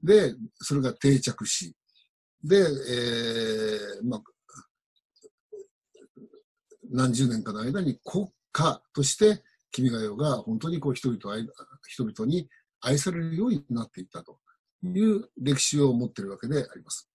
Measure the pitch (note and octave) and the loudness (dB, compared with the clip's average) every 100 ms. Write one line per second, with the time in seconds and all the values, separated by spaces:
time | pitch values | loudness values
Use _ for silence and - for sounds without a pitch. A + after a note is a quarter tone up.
0 | D#3+ G#3+ D#3+ A2 - _ - C#3+ C3 - | 8 6 6 -2 -14 _ -2 0 0 2
1 | C#3 C3+ - - - - F3 - _ _ | 4 4 4 -4 -4 -4 -6 -16 _ _
2 | _ _ _ _ D3+ G3 F3 C#3 - B2 | _ _ _ _ 4 6 6 2 -2 -2
3 | A#2+ A#2 A#2 A2+ A2 A2 A2 G#2+ G#2 G2+ | 0 -2 -2 -2 -2 -2 -2 -4 -6 -8
4 | A#2 A2 - _ _ - - _ _ _ | -6 -6 -10 _ _ -20 -20 _ _ _
5 | _ _ - _ _ G#4 - _ _ _ | _ _ -20 _ _ -20 -20 _ _ _
6 | - - - - _ _ _ _ - B2 | -20 -20 -20 -20 _ _ _ _ -6 0
7 | C3 A#2+ C3 A2+ A2 G#2 A#2 F3+ E3+ A#2+ | 0 2 0 0 -4 -6 -4 -2 -2 -4
8 | - F3+ G#3 _ _ - D#3+ - _ - | -4 -4 -4 _ _ 0 0 0 _ -2
9 | C#3 - G#3+ G#3 _ _ _ - B2+ A#2 | -2 4 4 4 _ _ _ 0 0 0
10 | G#2+ G#2 D3 B2 G#2+ A2 D#3+ E3 C#3+ C3 | -4 -2 0 0 -2 -4 -2 -4 -2 -2
11 | C3 A2 G2+ G#2+ A2+ - - - - - | -2 -4 -6 -8 -8 -12 -20 -20 -20 -8
12 | A2+ G2 A2 F3 D3+ _ _ _ B2 C#3+ | -8 -4 -2 -2 -4 _ _ _ -2 0
13 | F#3 E3+ E3 E3 A#3 E3+ - A#2 A2+ - | 0 -4 -4 -2 -2 -2 -4 -6 -6 -12
14 | F#2 - - - _ _ _ _ F3+ F#3 | -16 -16 -20 -20 _ _ _ _ -4 2
15 | A3 G#3 - - C3 C3+ - D3 C#3+ A#2+ | 4 2 -2 -4 0 2 2 4 4 4
16 | B2 - G2 - A#2 D3 - - - - | -2 -4 -10 -8 -4 -2 -4 -12 -14 -14
17 | - | -14